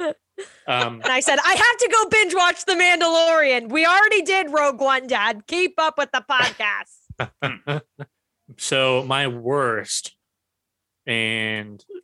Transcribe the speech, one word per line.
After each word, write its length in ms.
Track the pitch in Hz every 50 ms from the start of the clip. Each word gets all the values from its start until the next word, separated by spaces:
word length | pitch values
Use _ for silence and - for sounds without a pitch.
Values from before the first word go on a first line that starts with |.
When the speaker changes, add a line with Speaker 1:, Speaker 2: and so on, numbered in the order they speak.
| 359 311 302 - _ _ _ - 392 - - _ _
Speaker 1:
Um, 300 | - 127 123 120 117 117 113 -
Speaker 2:
And 20 |
I 140 | 247 262 262
said, 180 | 285 311 285 285 294
"I 80 | 349 381
have 240 | 370 427 480 480
to 120 | 453 - 392
go 180 | 453 440 427 -
binge 240 | 440 440 427 349 330
watch 320 | 370 349 349 339 - -
The 60 | - 370
Mandalorian. 960 | 339 359 359 349 330 339 330 330 330 330 330 330 320 302 269 254 247 233 220
We 160 | 247 311 320
already 380 | 330 359 392 415 427 427 403 320
did 260 | 359 381 381 359 294
Rogue 320 | 277 302 294 285 262 214
One, 240 | 277 262 269 262 262
Dad. 400 | 247 254 214 202 226 226 208 -
Keep 300 | - 320 359 370 370 - -
up 200 | 320 311 311 -
with 100 | 277 -
the 140 | - 262 214
podcast." 1500 | - 277 254 247 - - - 214 208 196 202 196 - _ _ _ - - - 123 - _ _ 143 131 123 - _ 143 143 151 - _
Speaker 1:
<laughs> 80 | _ - 143 - _ _ _ _ _ _ _ - 131
So 460 | - - - 143 135 131 131 127 127 135
my 240 | 131 135 139 143
worst, 880 | 131 120 120 113 123 139 143 135 120 113 104 98 - - - - - - _ _ _ _ _ _ _ _ _ _ _ _ _ _ _ _ _ _
and 800 | - 117 113 113 110 113 113 110 110 107 107 107 107 104 101 _ - - 359